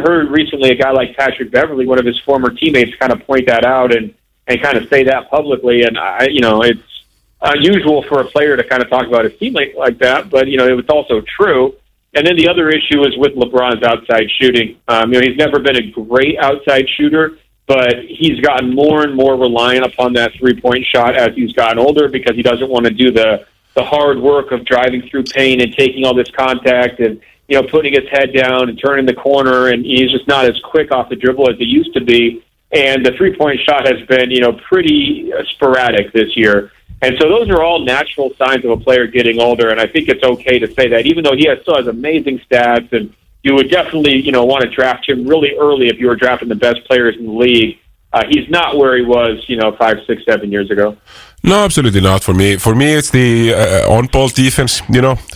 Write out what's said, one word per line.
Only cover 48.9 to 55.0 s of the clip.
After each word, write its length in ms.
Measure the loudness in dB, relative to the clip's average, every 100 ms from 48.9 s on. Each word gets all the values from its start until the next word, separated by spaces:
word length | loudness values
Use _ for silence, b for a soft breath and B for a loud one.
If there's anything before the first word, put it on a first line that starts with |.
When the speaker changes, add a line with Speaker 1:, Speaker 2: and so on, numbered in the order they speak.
| 2
Speaker 1:
he 80 |
was, 400 | 2 0 0 -4 -6
you 100 | -2
know, 200 | -2 0
five, 220 | 0 -2 -4
six, 180 | -6
seven 260 | -2 -2 -2
years 200 | -4 -4
ago. 260 | -2 -2 -4 B B B B
Speaker 2:
No, 200 | 0 2
absolutely 360 | 2 0 2 2
not 240 | 2 2
for 100 | 2
me. 220 | 2 2 2
For 180 | 0
me, 200 | 2 2
it's 160 | 2 0
the, 440 | 2 2 2 2
uh, 380 | 2 2 2 2
on-ball 360 | 2 2 0 0
defense, 540 | 0 0 0 -2 -2 0
you 140 | 2